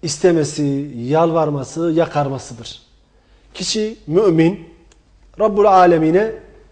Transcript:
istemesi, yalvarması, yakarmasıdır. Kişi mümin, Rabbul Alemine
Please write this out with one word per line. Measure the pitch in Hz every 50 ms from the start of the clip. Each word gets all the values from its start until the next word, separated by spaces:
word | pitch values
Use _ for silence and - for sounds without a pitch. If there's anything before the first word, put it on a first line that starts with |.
| -
istemesi, | 160 - - - 185 170 165 151 143 - - 147 143 139 139 143 147 131
yalvarması, | 117 117 123 143 156 165 165 160 165 156 151 147 139 131 - - 165 165 170 156
yakarmasıdır. | 165 165 156 - 147 143 139 135 131 - - 123 113 117 - - - _ _ _ _ _ _ _ _ _ _ _ _ _ _ _
Kişi | - 180 - - 220 214 214 226 - -
mümin, | - 151 185 220 202 165 160 160 165 202 - - - - _ _ _ _ _ _ _ _ _ _ _ _ -
Rabbul | 190 175 196 202 202
Alemine | 214 190 185 180 175 175 160 160 160 160 185 214 226 - - - - - - _ _